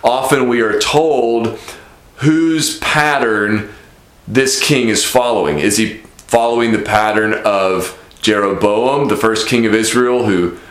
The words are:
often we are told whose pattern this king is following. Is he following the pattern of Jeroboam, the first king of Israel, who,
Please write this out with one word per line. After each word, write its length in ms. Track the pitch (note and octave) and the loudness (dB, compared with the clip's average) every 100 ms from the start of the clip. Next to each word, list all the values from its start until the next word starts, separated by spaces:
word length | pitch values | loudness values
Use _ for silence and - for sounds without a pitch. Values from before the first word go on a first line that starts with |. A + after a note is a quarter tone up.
often 440 | A#2+ B2+ C3+ C#3+ B2 | 0 -2 0 0 2
we 120 | A#2+ | 0
are 180 | A2 G#2 | 0 -2
told 800 | - D3 D#3+ C3+ A#2 A#2 A2 A2 - - - - - - | 0 0 2 0 0 0 -2 -6 -16 -20 -20 -20 -20 -2
whose 640 | D3 D#3 E3 D#3+ - - | 0 2 2 0 -4 -4
pattern 880 | - D3+ D3+ C#3+ A#2 G#2+ G#2 G#2+ G#2 - - - - _ - | -2 0 0 0 0 0 0 -2 -6 -16 -20 -20 -20 _ -2
this 340 | A2+ C3 - | 0 0 -2
king 280 | - C#3 A#2 | 0 0 2
is 140 | G2+ | -2
following. 540 | - B2+ A#2+ A2+ D2+ D2+ | 0 0 2 0 0 0
Is 180 | F#2 G#2+ | 0 0
he 240 | G#2+ - - - - | -2 -6 -20 -20 0
following 420 | A#2 A#2 A#2 A#2 | 0 2 0 0
the 80 | A2 | 0
pattern 560 | - G#2+ G#2+ G#2+ A2 G#2+ | 0 0 2 0 -2 -2
of 540 | G#2+ G2 F#2+ F#2 - - - - | 0 0 0 -2 -6 -12 -20 -4
Jeroboam, 840 | - G#2 G2+ F#2+ G#2 G#2+ B2 C#3+ C#3 | 0 0 0 0 0 2 0 0 0
the 80 | G#2+ | 0
first 320 | A2+ A2 - | 0 0 0
king 180 | B2 A2 | 0 2
of 80 | |
Israel, 520 | A2 G#2+ B2 B2 B2 A2 | 2 2 2 2 0 0
who, 300 | F#2 F2 - - | 0 0 -6 -20